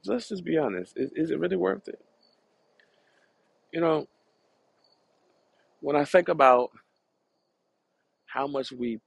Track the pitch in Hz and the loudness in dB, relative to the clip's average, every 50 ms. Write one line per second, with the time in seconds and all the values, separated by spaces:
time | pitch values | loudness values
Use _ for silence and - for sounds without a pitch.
0 | _ 196 220 247 226 - 220 185 170 170 160 160 147 - 98 90 90 - - - | _ -4 -4 -4 -4 -6 -10 -8 -4 -2 0 0 0 0 -4 -6 -8 -10 -6 -6
1 | 127 139 - - 160 165 143 147 165 180 190 185 - - - - _ - - - | -6 -6 -2 -4 -2 -2 -2 -4 -2 -4 -2 0 0 -2 -2 -4 _ -16 -16 -16
2 | _ _ _ _ _ _ _ _ _ _ _ _ _ _ _ _ - _ _ _ | _ _ _ _ _ _ _ _ _ _ _ _ _ _ _ _ -20 _ _ _
3 | _ _ _ _ _ _ _ _ _ _ _ _ _ _ - 165 170 165 160 151 | _ _ _ _ _ _ _ _ _ _ _ _ _ _ -6 -2 0 0 0 0
4 | - - _ _ _ _ _ _ _ _ _ _ _ _ _ _ _ _ _ _ | -4 -8 _ _ _ _ _ _ _ _ _ _ _ _ _ _ _ _ _ _
5 | _ _ _ _ _ _ _ _ _ _ _ _ _ _ _ _ - 143 143 147 | _ _ _ _ _ _ _ _ _ _ _ _ _ _ _ _ -6 -2 0 0
6 | 143 - - 185 175 - 175 156 139 131 127 123 123 - _ - _ _ _ _ | 0 4 4 4 4 4 2 6 8 8 8 6 4 -2 _ -18 _ _ _ _
7 | _ _ _ _ _ _ _ _ _ _ _ _ _ _ _ _ _ _ _ _ | _ _ _ _ _ _ _ _ _ _ _ _ _ _ _ _ _ _ _ _
8 | _ _ _ _ _ - - 131 135 143 143 135 131 - 131 123 123 120 113 107 | _ _ _ _ _ -10 -8 -6 -6 -4 -6 -6 -8 -8 -8 -8 -6 -6 -6 -8
9 | _ | _